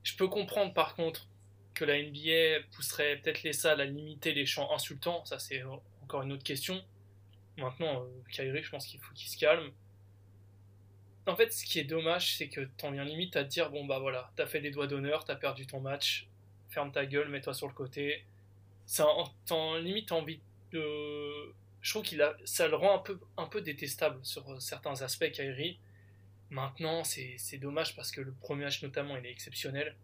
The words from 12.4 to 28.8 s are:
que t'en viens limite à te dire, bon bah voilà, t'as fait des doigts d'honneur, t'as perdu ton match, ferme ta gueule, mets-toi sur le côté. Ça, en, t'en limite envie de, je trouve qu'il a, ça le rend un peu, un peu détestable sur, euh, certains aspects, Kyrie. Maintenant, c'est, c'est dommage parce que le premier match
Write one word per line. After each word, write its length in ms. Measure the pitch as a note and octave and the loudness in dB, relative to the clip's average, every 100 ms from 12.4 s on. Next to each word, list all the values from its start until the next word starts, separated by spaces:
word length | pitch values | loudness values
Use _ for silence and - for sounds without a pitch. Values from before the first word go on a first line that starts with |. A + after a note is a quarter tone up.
| D3 | -4
que 100 | D3 C3+ - | -4 -6 -6
t'en 140 | D3 | -4
viens 140 | C#3 | -4
limite 300 | C#3+ D#3 F3+ D#3 | -4 -4 0 0
à 80 | |
te 40 | C#3 | 2
dire, 220 | E3+ D#3 | 0 0
bon 160 | C#3+ C#3 | 0 -2
bah 120 | C3 | 0
voilà, 320 | C3+ B2+ B2 - | 0 -2 -4 -2
t'as 80 | |
fait 160 | C#3+ D#3 | 0 0
des 100 | D3 | -2
doigts 160 | C#3+ C#3 | -2 0
d'honneur, 380 | C#3 C#3 D#3 | 0 0 0
t'as 120 | - C3+ | 0 -2
perdu 300 | C#3 B2+ C3 | -2 -4 -8
ton 140 | C#3 | -6
match, 480 | C3+ C#3+ - - - - - - - | -4 0 0 -2 -6 -20 -20 -20 -6
ferme 240 | - C#3+ | -4 -2
ta 140 | C#3+ C#3 | -2 0
gueule, 240 | C#3+ D3 | 2 0
mets-toi 240 | C#3 D3 | -2 -4
sur 120 | C3 C#3 | -4 -6
le 60 | |
côté. 540 | - C3 C#3+ C#3+ D3+ - - - - - - | -6 -8 -2 -2 -2 -6 -20 -20 -20 -20 -20
Ça, 220 | - - D3+ | -4 6 6
en, 180 | D#3 E3 - - | 6 0 -8 -2
t'en 300 | E3 D#3+ E3 | 0 2 0
limite 360 | E3+ G#3 G#3+ | 0 -2 2
envie 280 | E3 D3+ D#3+ - - - | 0 0 -8 -14 -20 -6
de, 840 | D#3+ D3+ D3+ D3 D3 D3 D3 D3 - - - | -2 -2 -2 -4 -4 -6 -8 -10 -16 -20 -8
je 100 | - | -4
trouve 120 | G#3+ | -2
qu'il 180 | - E3 | -2 4
a, 160 | D3+ - | 4 4
ça 240 | - - E3 | -4 4 4
le 80 | D3 | 6
rend 200 | F#3 F#3+ | 6 6
un 20 | |
peu, 200 | G3 F#3+ - - | 2 -8 -8 -6
un 80 | D#3+ | -4
peu 160 | G#3+ | -4
détestable 560 | D#3 C#3+ C#3+ - D#3 C3 | -4 -6 -6 2 2 2
sur, 300 | C3 - C3+ | -8 -8 -10
euh, 80 | C3 | -10
certains 400 | - - D#3 B2+ | -8 -6 -4 -4
aspects, 300 | B2+ - D#3+ | -4 0 0
Kyrie. 480 | D3 C3+ C3 E3 F3+ - - - - - - - | 0 -4 -2 -4 -6 -20 -20 -20 -20 -20 -20 -10
Maintenant, 540 | C3+ C3+ - D#3+ E3 | -6 -6 -2 -2 0
c'est, 300 | D#3 - B2+ B2+ | -2 -4 -6 -8
c'est 180 | - C#3 | -8 -6
dommage 380 | C#3 D3 D#3 - | -2 0 0 -2
parce 140 | - | -8
que 100 | D3 | -6
le 120 | C3+ | -8
premier 320 | C3 - C#3+ | -10 -6 -4
match 180 | C#3+ C#3 | -2 -4